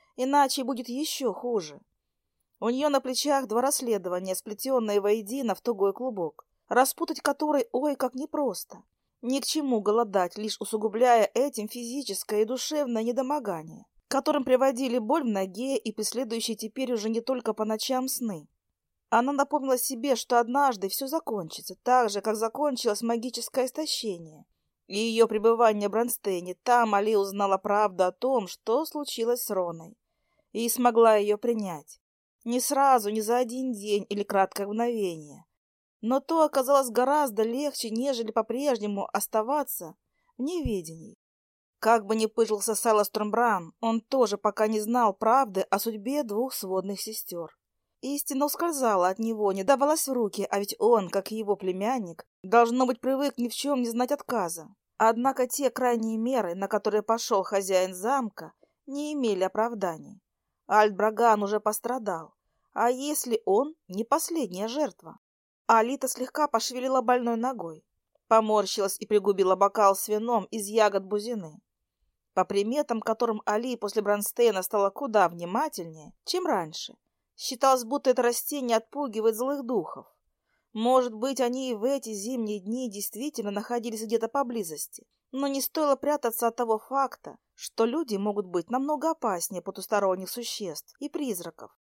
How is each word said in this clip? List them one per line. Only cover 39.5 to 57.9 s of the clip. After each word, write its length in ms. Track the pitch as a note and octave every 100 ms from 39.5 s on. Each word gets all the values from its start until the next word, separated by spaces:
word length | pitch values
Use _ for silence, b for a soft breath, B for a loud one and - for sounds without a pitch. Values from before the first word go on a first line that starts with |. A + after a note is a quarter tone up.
| D4 C4+ - E3 - _ _ _ -
в 40 |
неведении. 720 | C4+ F4+ C4 G3+ D#3+ E3 - - _ _ _ _ _ -
Как 260 | G#3+ A#3 G3
бы 80 |
ни 120 | A3 A3
пыжился 500 | - A3 G#3 A3+ G#3
Сайлас 340 | A#3 G#3+ G#3
Тромбран, 600 | A3 G#3+ A3 A#3+ G3 E3 -
он 200 | A3+ A3+
тоже 380 | - C4+ A3 G3+
пока 300 | G#3+ G3+ A3
не 100 | G#3+
знал 340 | G#3+ B3 A3
правды 500 | - A3 C4 A#3+ F#3+
о 180 | - G3+
судьбе 420 | A#3 G#3+ G#3 D4
двух 320 | A#3+ G#3 C4
сводных 460 | - F#3+ F#3 F#3+ G3
сестер. 500 | A3 A3 - F3 D#3+ _ _ _ _ _
Истина 440 | B3+ C#4+ - C4+
ускользала 640 | D4 - E4+ C#4+ B3 G3 F3+
от 100 | F#3+
него, 320 | A3+ G#3+ G#3
не 140 | F#3+
давалась 420 | F#3+ C4+ C#4+ D#4 -
в 60 |
руки, 340 | B3+ G#3+ G#3 G3
а 120 | G3+
ведь 160 | G3+ -
он, 300 | A3 A#3 F3+
как 240 | G3 F#3+
и 40 | A3
его 200 | G3+ G3
племянник, 720 | F#3 F#3 G#3+ C4 F3+ D#3+ - _
должно 420 | F#3+ A#3 A#3 B3 B3+
быть, 140 | B3
привык 380 | B3+ C4+ C#4+ -
ни 100 | A#3+
в 60 |
чем 280 | - C#4 C4+
не 60 | A#3+
знать 240 | A#3 B3+
отказа. 560 | C#4+ - A#3+ E3+ E3+ D3+ _ _ -
Однако 500 | A3+ A3+ B3+ C4 B3
те 220 | - C4
крайние 460 | B3+ B3+ A#3 A3+ A3
меры, 380 | A#3 C4 F#3
на 140 | F3+ G3
которые 340 | G#3 G#3+ G#3
пошел 400 | G#3 A#3 - G3+
хозяин 500 | F3+ G3 F#3+ F#3 F#3